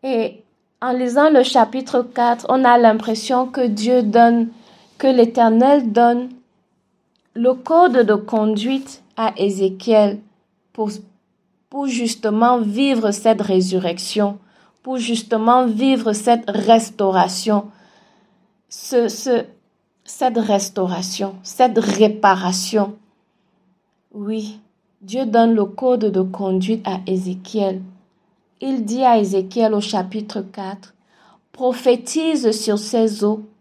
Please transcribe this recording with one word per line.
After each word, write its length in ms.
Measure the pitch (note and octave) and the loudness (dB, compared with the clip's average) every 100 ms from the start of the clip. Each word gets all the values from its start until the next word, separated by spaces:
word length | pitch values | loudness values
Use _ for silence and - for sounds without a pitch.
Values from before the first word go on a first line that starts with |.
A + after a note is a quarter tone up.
Et 400 | C4+ A#3+ A3 - _ _ _ _ | -4 -4 -4 -8 _ _ _ _
en 120 | B3 | -4
lisant 360 | B3 B3 B3 D4+ | -2 -2 2 4
le 140 | D4 | 6
chapitre 600 | B3+ C4 A3+ C4 C4 B3+ | 4 2 2 -2 -4 -4
quatre, 440 | A#3+ - A#3+ A#3 - | -4 -2 0 0 0
on 160 | B3+ | 2
a 140 | C4 A#3+ | 4 6
l'impression 680 | A#3 A3 A3 A3 - B3 B3+ | 6 4 -2 -6 -2 -2 -2
que 200 | C4+ B3 | -2 -2
Dieu 360 | G#3 A3 B3+ | -2 0 2
donne, 460 | G#3+ A3+ A#3 A#3 A3+ - _ _ _ _ | 2 4 4 4 -2 -6 _ _ _ _
que 100 | C4+ | 2
l'Éternel 880 | B3 A#3 A#3+ A#3 A3+ C4 C#4+ A#3+ | 4 2 4 4 4 4 4 2
donne 380 | G#3+ A#3+ A#3+ B3 - _ _ _ _ _ _ _ _ _ | 2 2 2 -6 -14 _ _ _ _ _ _ _ _ _
le 200 | A3+ A#3+ | -2 -2
code 520 | B3+ - E4 F4 B3 G#3+ | -2 2 4 4 4 2
de 80 | |
conduite 880 | G3+ G#3 A3+ G#3+ G#3 A#3 C4+ C4+ - _ - | 0 0 -2 0 -2 -2 -4 -6 -20 _ -6
à 160 | A3 - | -6 -2
Ézéchiel 840 | G3 G3 F#3+ F#3+ - G#3+ G#3 G#3 _ _ _ _ _ | -2 0 -4 -4 2 4 4 -2 _ _ _ _ _
pour, 180 | - G#3+ - - _ _ _ _ _ _ | -8 -8 -8 -18 _ _ _ _ _ _
pour 180 | C4+ C#4 | -8 -6
justement 720 | A#3 A#3 - A3 G#3+ A#3+ B3 | -4 -6 -4 -4 0 2 2
vivre 540 | G#3+ G#3 C#4 B3 A3 | 0 -2 0 2 0
cette 280 | G#3 A3+ A3 | 0 0 0
résurrection, 1000 | G#3 F#3 F#3 F#3 F3+ F3 - G#3 G3+ G3+ _ _ _ _ | 0 0 0 -2 -4 -6 -6 -2 -2 -4 _ _ _ _
pour 140 | - C4 | -8 -6
justement 680 | A#3 A3+ - A3+ A3 B3 B3+ | -4 -6 -2 -2 2 2 2
vivre 460 | G#3+ C4+ C4 A3+ | 0 0 0 0
cette 380 | G#3 A#3+ A#3 A3 | -2 0 0 0
restauration, 1160 | G3+ G#3 A3+ A3 - G3 F#3+ F3+ - A3+ G#3 G#3 _ _ _ _ _ _ _ _ _ _ | -4 4 4 2 -2 0 2 0 -2 -2 -2 -4 _ _ _ _ _ _ _ _ _ _
ce, 400 | - - B3+ A#3 | -20 -2 0 0
ce, 360 | - C4+ A#3 - _ _ _ _ _ | -4 -2 -2 -2 _ _ _ _ _
cette 340 | - - B3+ A3+ | -20 -4 -2 0
restauration, 1000 | G#3+ G3+ F#3+ - F#3 F3+ F#3 - G3 F#3+ | 0 0 0 -4 -4 -4 -8 -6 -8 -8
cette 360 | - - B3+ A3 | -20 0 2 2
réparation. 1160 | A3 F#3+ G#3+ G#3+ G#3 F#3 F#3 F#3 - G#3+ G3+ G#3 _ _ _ _ _ _ _ _ _ _ _ | -2 2 2 4 2 2 0 -4 -2 -2 -2 -6 _ _ _ _ _ _ _ _ _ _ _
Oui, 460 | G#3+ G3+ A3 G#3+ G#3+ _ _ _ _ | -12 -8 -6 -8 -14 _ _ _ _
Dieu 220 | F#3+ A#3 | -10 -6
donne 300 | B3+ A#3 A#3 | 0 2 4
le 120 | A3+ G3+ | 2 0
code 400 | G#3+ B3+ B3 G#3+ | -2 0 0 0
de 160 | F#3 | 0
conduite 640 | F#3+ F#3 G3 F#3+ F#3 A3 G3+ | -2 -4 -2 -2 -2 -4 -4
à 140 | F#3 F#3 | -8 -4
Ézéchiel. 720 | F#3 F#3 F#3 - G#3+ G3 F#3+ F#3 - _ _ _ _ _ _ | -4 -4 -10 -8 -4 -4 -4 -12 -20 _ _ _ _ _ _
Il 240 | C4+ C4 | -6 -6
dit 200 | G#3 A#3+ | -4 0
à 140 | C4 A3+ | 4 4
Ézéchiel 540 | G3 G3 F#3+ A#3+ A3 | 2 -2 -4 -2 0
au 80 | G#3 | 0
chapitre 640 | G#3 G#3 F#3 G#3+ G#3+ G#3 | -2 -6 -6 -8 -10 -10
quatre, « 520 | F#3+ - F#3+ G3 - _ _ _ _ _ _ | -12 -12 -14 -14 -20 _ _ _ _ _ _
Prophétise 960 | - B3+ B3 C4 A#3+ - D#4+ D#4+ D4+ A#3 | -4 -4 0 0 0 -2 -4 -2 0 -2
sur 280 | G#3+ G#3+ G#3 | -2 -4 -4
ces 460 | - A#3+ A3+ G#3 | -2 0 0 0
eaux. 200 | G3+ G#3+ - _ | -2 -2 -8 _